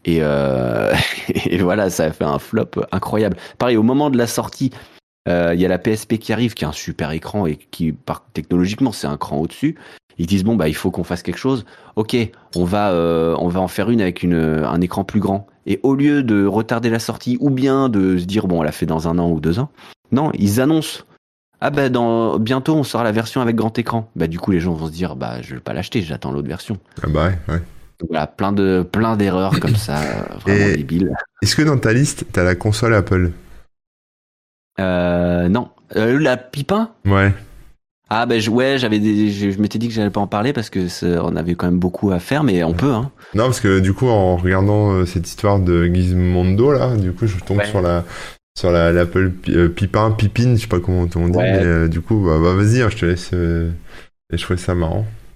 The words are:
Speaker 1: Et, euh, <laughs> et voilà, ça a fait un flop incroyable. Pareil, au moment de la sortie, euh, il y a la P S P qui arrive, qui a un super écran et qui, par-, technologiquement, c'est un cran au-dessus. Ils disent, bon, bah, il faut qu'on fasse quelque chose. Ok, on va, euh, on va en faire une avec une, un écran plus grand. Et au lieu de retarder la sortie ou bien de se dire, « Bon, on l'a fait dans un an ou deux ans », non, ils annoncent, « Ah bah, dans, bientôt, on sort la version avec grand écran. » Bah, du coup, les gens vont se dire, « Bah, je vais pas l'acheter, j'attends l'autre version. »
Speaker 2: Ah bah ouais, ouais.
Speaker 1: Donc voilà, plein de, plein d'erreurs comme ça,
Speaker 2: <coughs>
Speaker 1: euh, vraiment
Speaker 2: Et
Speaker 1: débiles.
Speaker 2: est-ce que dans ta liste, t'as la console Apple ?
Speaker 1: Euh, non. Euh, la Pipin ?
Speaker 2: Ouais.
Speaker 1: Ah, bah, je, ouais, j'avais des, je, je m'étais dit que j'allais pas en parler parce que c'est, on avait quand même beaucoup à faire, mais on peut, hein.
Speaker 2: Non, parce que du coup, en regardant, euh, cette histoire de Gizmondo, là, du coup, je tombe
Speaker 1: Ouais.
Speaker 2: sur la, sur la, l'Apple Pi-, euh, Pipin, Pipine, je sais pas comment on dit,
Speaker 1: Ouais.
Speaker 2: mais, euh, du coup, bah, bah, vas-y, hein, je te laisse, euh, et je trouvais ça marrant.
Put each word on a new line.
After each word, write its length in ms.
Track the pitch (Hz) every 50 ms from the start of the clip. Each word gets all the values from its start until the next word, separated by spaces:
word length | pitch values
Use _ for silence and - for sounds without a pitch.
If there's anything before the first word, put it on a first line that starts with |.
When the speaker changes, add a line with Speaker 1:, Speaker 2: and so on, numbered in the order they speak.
| _
Speaker 1:
Et, 140 | - 82 82 78
euh, 680 | 76 71 71 69 69 65 64 62 62 58 57 53 53 - 80 - - - - - -
<laughs> 0 |
et 300 | - - - - - 90
voilà, 320 | 98 90 90 107 101 92
ça 160 | 87 - 82
a 40 | 78
fait 140 | 78 - -
un 140 | 76 73 67
flop 320 | - - - 113 - - - - 107 -
incroyable. 460 | - 98 - - - 107 110 101 95 - - - - _
Pareil, 180 | 131 123 120
au 60 | 110 107
moment 260 | 117 127 139 147 147
de 80 | 135
la 100 | 120 120
sortie, 440 | 110 - - 107 98 - - 135 127 - - - - - - _ _ _ _ _ 95
euh, 240 | 90 87 85 85 85
il 60 | 87
y 60 | 92
a 20 | 90
la 100 | 92 87
P 140 | - - 110
S 140 | 107 -
P 100 | _ 117
qui 160 | 110 - - 113
arrive, 220 | 107 120 117 -
qui 100 | - -
a 40 | 73
un 20 | 78
super 380 | - - - 78 - 82 73
écran 360 | 76 80 - - - 104 101
et 100 | 80 76 - - _
qui, 220 | - - 82 80 73
par-, 320 | - _ - 76 - _ _ _
technologiquement, 600 | - 73 _ 90 87 90 95 107 - 139 127 107
c'est 140 | - -
un 120 | 71 73 73
cran 180 | - - -
au-dessus. 400 | 71 80 85 - - - 151 160 - - - - - _ _ _ -
Ils 80 | 85
disent, 160 | 82 101 98 92
bon, 140 | 107 117
bah, 120 | 107 80 78
il 60 | 78
faut 160 | - - 98
qu'on 140 | 87 - 87
fasse 180 | - 87 85 -
quelque 160 | - 87 -
chose. 280 | - 135 135 123 110 - - - - - -
Ok, 200 | - 110 110 - 120 117 104 - - _ _ -
on 80 | 85 90
va, 260 | 87 92 104 104 104 90
euh, 440 | 85 85 85 85 82 80 82 82 69
on 100 | 76 87
va 120 | 87 92
en 80 | 92 87
faire 220 | - - 98 107
une 100 | 120 113
avec 220 | 110 92 85 - -
une, 120 | 90 85
un 460 | 82 80 78 78 78 76 58 64 87
écran 240 | 90 87 - 107 95
plus 160 | - - 107
grand. 260 | 95 101 98 98 98 _ _ _ _
Et 120 | - 98 - -
au 120 | 131 135
lieu 280 | 135 143 147 147 143 135
de 220 | 120 107 101 98
retarder 460 | 101 95 107 113 113 123 117 113 117
la 80 | 113 113
sortie 380 | 110 - 113 - - 123 123 123
ou 100 | 131 147
bien 380 | 135 127 131 139 135 135 135 131
de 300 | 113 101 95 95 92 90
se 60 | 87
dire, « 220 | 90 98 107 104 95
Bon, 100 | 87 82
on 20 | 80
l'a 100 | 73 76
fait 140 | - 90
dans 200 | 78 80 80 78 85
un 100 | 82 87
an 120 | 87 87
ou 80 | 85 78
deux 180 | 76 80 85 104
ans », 120 | 131 143 _ _ - - - _ _ _ -
non, 180 | 131 151 151 -
ils 260 | - 101 101 101 120
annoncent, « 440 | 135 147 160 160 151 - - - - _ _ _ _ _ _ _ _ _ _ _
Ah 100 | - 127
bah, 180 | 143 143 139 131
dans, 500 | 123 123 120 117 113 113 113 110 - 87
bientôt, 340 | 110 107 131 131 131 - 160
on 80 | 156 139
sort 220 | - - 113 120
la 80 | 113 107
version 280 | 113 113 110 - 139
avec 140 | 127 117 117
grand 220 | 110 110 113 110 -
écran. » 320 | 117 - - 117 110 - _
Bah, 100 | - 82
du 120 | 80 82 85
coup, 100 | - -
les 80 | 98 85
gens 120 | 82 92 85
vont 140 | 78 80
se 60 | 80 78
dire, « 220 | 82 92 87 67
Bah, 240 | 64 62 58 58 62
je 140 | 60 - 65
vais 60 | 62
pas 120 | - - 57
l'acheter, 300 | 69 98 - - 120 92
j'attends 300 | 78 73 65 - 69 65
l'autre 160 | 71 73 67
version. » 300 | 76 - - - 110 92 _ _ - - -
Speaker 2:
Ah 40 | 73
bah 180 | 76 76 78 87
ouais, 260 | 95 87 - - 76
ouais. 60 | 87 82 - - - - - _ _
Speaker 1:
Donc 80 | 85 80
voilà, 160 | 82 78 76
plein 260 | - - - 101 98 101
de, 320 | 101 98 95 95 90 87 87
plein 260 | - 104 113 113 113
d'erreurs 440 | 104 104 98 90 92 95 95 - -
comme 160 | - 80 120
ça, 240 | 107 - - 71 73
Speaker 2:
<coughs> 20 | 76
Speaker 1:
euh, 200 | - 53 50 50 50 - - -
vraiment 220 | 98 101 101 101
Speaker 2:
Et 100 | 101 90 78
Speaker 1:
débiles. 340 | 73 65 80 87 95 87 - - - _ _ _ -
Speaker 2:
est-ce 120 | 107 -
que 80 | - 156
dans 160 | 156 147 123
ta 140 | - 113 110
liste, 320 | 123 143 147 - - - - -
t'as 100 | 98 90
la 140 | 90 90
console 380 | 90 - 107 104 - - 113 113
Apple ? 360 | 104 90 - 98 92 90 85 85 - - - - - - _ _ _ _ _ _ _ _ _ _ _ _ _ _ _ _ _ _ _ _ _ _ -
Speaker 1:
Euh, 680 | 95 92 90 87 87 87 87 87 87 87 87 87 87 87
non. 200 | 98 120 123 - _ _ _ _ -
Euh, 220 | - 110 117 123 143
la 180 | 156 135 123
Pipin ? 540 | - - - - 143 139 - 196 208 226 220 - _ _
Speaker 2:
Ouais. 280 | 98 98 98 98 98 95 - - - - - - - - _ _ _ _ _ _ _ 104
Speaker 1:
Ah, 120 | 110 120
bah, 120 | 120 120 113
je, 120 | 104 110
ouais, 260 | 107 123 127 135 139 135
j'avais 200 | 127 110 107 107
des, 320 | 104 107 104 104 107 104
je, 200 | 101 98 104 101
je 80 | 98 98
m'étais 200 | 107 101 - 110
dit 100 | 117 117
que 60 | 110
j'allais 160 | 113 104 101
pas 100 | 90 107
en 60 | 101
parler 260 | 95 - 104 104 131 143
parce 160 | 123 110 -
que 200 | - 95 90 87
c'est, 280 | - - - 90 87 85
on 160 | - 82 85
avait 180 | 82 80 87 87
quand 120 | 85 -
même 120 | 90 90 90
beaucoup 320 | 87 90 87 - - 101
à 80 | 95 87
faire, 260 | - - 131 147 151
mais 180 | 127 95 90 85
on 120 | 82 85
peut, 180 | 85 120 143 131
hein. 180 | 110 123 143 - _ - - -
Speaker 2:
Non, 100 | 98 117
parce 160 | 131 120 -
que 200 | - 101 95 95
du 140 | 92 95 98
coup, 120 | - 131 127
en 280 | 117 104 95 92 90
regardant, 540 | 87 87 92 95 95 98 101 104 107 104 104 98
euh, 140 | 92 90
cette 200 | 87 - 92 82 -
histoire 300 | - - - 104 101 98
de 260 | 95 90 87 85 85
Gizmondo, 840 | 87 87 92 90 90 90 90 90 90 90 90 90 92 95 101 120 143 147
là, 220 | 127 123 131 123
du 160 | 107 98 90 87
coup, 140 | - 117
je 120 | 110 95 90
tombe 200 | - - 95 101
Speaker 1:
Ouais. 80 | 101
Speaker 2:
sur 140 | 104 107 101
la, 240 | 90 87 87 87 85 - - - - - - _ _ _ _ -
sur 120 | - 90
la, 220 | 85 85 82 82 85
l'Apple 380 | 87 87 85 - 92 95 92
Pi-, 240 | 90 - - - -
euh, 140 | 82 87 85
Pipin, 420 | 170 - 104 92 - 107 107 110
Pipine, 460 | 107 110 110 104 - - 117 127 123
je 60 | 110 -
sais 40 | -
pas 120 | - 90
comment 260 | 85 92 92 90 87 85 -
on 140 | 90 85 87
dit, 100 | 87 90
Speaker 1:
Ouais. 140 | 90 95 95
Speaker 2:
mais, 120 | 95 92
euh, 240 | 87 85 82 82 82
du 140 | 80 82 82
coup, 220 | - 113 107 101
bah, 120 | 85 78 78 80
bah, 120 | 87 90
vas-y, 280 | 95 104 104 113 127 123
hein, 60 | 104
je 60 | 101 -
te 80 | -
laisse, 240 | 85 90 87 - - -
euh, 380 | 90 87 85 85 82 82 85 82 85 - - - - - - _ _ _ _ -
et 40 |
je 60 | 85 -
trouvais 160 | - 92 87
ça 140 | - - 90
marrant. 320 | 87 85 82 85 95 107 107 - - - - -